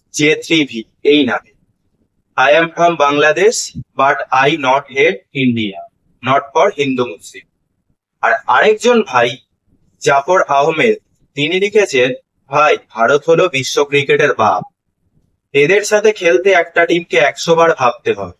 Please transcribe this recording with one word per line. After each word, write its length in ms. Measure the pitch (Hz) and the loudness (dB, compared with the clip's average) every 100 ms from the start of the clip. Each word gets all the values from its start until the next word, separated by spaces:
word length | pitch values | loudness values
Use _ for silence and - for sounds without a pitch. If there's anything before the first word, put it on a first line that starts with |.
| _ | _
জে 160 | - 147 151 | -2 0 0
থ্রি 220 | - 165 | -2 -2
ভি 160 | 139 117 110 _ | -2 -6 -12 _
এই 180 | - 147 | 2 2
নামে, 280 | 123 107 - _ _ _ _ _ _ _ _ - | 2 -4 -10 _ _ _ _ _ _ _ _ -2
'I 140 | 131 | 2
am 140 | 156 165 | 2 0
from 220 | 165 170 165 | 0 0 2
Bangladesh, 640 | 143 143 151 151 202 - - - - | 0 2 0 2 0 0 -8 -14 -14
but 220 | - 135 143 - | -2 0 0 -2
I 180 | 131 139 156 | 0 0 0
not 280 | 135 135 - | 0 -2 -2
hate 320 | 135 160 196 - | 0 0 -2 -10
India, 460 | 139 127 117 104 95 - _ _ _ | -4 -2 -2 -6 -10 -18 _ _ _
not 200 | 120 139 - | -2 -2 -2
for 160 | 160 156 - | 0 0 0
হিন্দু 280 | 135 127 123 | -4 -2 -6
মুসলিম।'" 400 | 104 - 381 - _ _ _ _ _ _ _ | -8 -18 -20 -20 _ _ _ _ _ _ _
আর 100 | 117 - - | -4 -4 -2
আরেকজন 520 | 127 190 214 233 240 | 0 2 0 2 0
ভাই 260 | - 123 113 - _ _ _ _ _ _ | 0 -2 -2 -4 _ _ _ _ _ _
জাফর 380 | 147 139 156 185 - | 0 0 2 0 2
আহমেদ, 480 | 139 151 156 123 107 _ _ _ 143 | 0 0 0 0 -2 _ _ _ -6
তিনি 200 | 147 185 | -4 -2
লিখেছেন, 480 | 202 208 196 135 131 165 _ _ _ | 0 0 0 0 0 -2 _ _ _
"ভাই, 220 | 143 151 - - | 0 2 0 -4
ভারত 320 | 113 117 147 160 | -2 0 2 2
হলো 180 | 165 180 | 2 2
বিশ্ব 280 | 135 127 - | -2 -4 -4
ক্রিকেটের 480 | 143 143 139 147 147 | 0 -2 0 0 0
বাপ, 280 | - 107 90 - _ _ _ _ _ _ _ _ | 0 0 -2 -6 _ _ _ _ _ _ _ _
এদের 280 | 139 147 202 | 0 2 2
সাথে 260 | 202 214 214 | 2 0 2
খেলতে 360 | 208 170 175 190 | 0 0 2 2
একটা 300 | 180 170 - 170 | 0 0 -2 0
টিমকে 320 | 170 175 170 | 0 -2 0
একশো 340 | 143 - 165 | 0 -2 -2
বার 160 | 165 165 160 | 2 2 2
ভাবতে 320 | 123 - - | -2 -2 -6
হয়। 240 | 101 95 - | -6 -6 -14